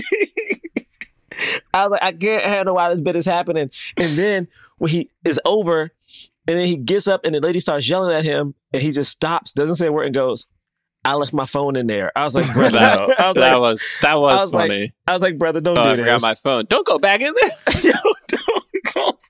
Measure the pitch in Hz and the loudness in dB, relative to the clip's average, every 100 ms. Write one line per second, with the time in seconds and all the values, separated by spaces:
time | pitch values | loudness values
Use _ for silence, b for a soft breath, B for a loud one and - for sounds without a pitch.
0 | - 427 403 - 415 - 330 - - _ | -4 -4 -4 -6 -8 -10 -8 -12 -12 _
1 | - _ _ B B B B 185 202 202 | -20 _ _ B B B B -2 0 0
2 | 185 165 202 220 202 202 190 180 175 175 | -2 -2 -2 0 0 -2 0 0 0 0
3 | 143 170 175 175 170 160 139 B B - | -2 -2 -2 -2 -2 -4 -6 B B -4
4 | 170 151 202 196 175 b b b 160 170 | -2 0 0 -2 -4 b b b -2 -2
5 | - _ 170 139 165 214 170 160 156 _ | -4 _ -2 -2 0 0 0 -2 -2 _
6 | B B B _ - 175 180 165 120 196 | B B B _ -2 0 0 -2 -2 -2
7 | 202 190 165 151 156 175 - 147 123 185 | 0 -2 0 0 0 -2 -2 -2 0 -2
8 | 185 156 156 143 143 - - 131 151 143 | 0 0 0 -2 -4 -8 -8 -4 -2 -2
9 | 135 - 156 170 - 139 151 165 165 151 | -4 -2 -2 -2 -4 -2 -2 0 0 0
10 | 143 135 131 110 - _ _ _ _ _ | -2 0 -2 -2 -10 _ _ _ _ _
11 | 127 143 139 147 131 143 143 135 117 104 | -4 -2 -2 -4 -4 -4 -2 -2 -2 -2
12 | 92 - 147 - 135 117 254 226 226 - | -2 -2 -2 0 0 2 4 6 4 4
13 | - 254 185 185 131 127 120 110 - - | 2 2 2 4 4 6 4 0 -4 0
14 | 147 151 143 131 190 170 170 101 104 _ | 2 4 4 4 2 0 -2 -2 -6 _
15 | - 180 185 151 165 160 165 160 113 113 | -4 0 -2 0 -2 0 0 2 4 4
16 | 117 120 113 110 143 123 110 247 370 151 | 2 2 2 0 0 -2 0 0 2 2
17 | 196 208 277 453 427 - - - 330 762 | 2 2 0 0 0 0 -4 2 2 2
18 | 427 - - - - 453 - 381 - - | 0 -2 -4 -6 -4 -4 -4 -8 -6 -4
19 | - - | -4 -6